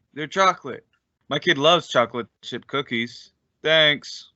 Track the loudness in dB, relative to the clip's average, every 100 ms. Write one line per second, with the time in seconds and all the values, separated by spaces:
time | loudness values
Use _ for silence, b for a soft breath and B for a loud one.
0 | _ -14 -10 0 0 0 -6 -14 -16 _
1 | _ _ -8 -6 0 2 4 2 2 0
2 | 0 -2 -10 _ -14 -14 -8 -8 -6 -4
3 | -6 -8 -20 _ _ _ 0 4 4 2
4 | -4 -18 -20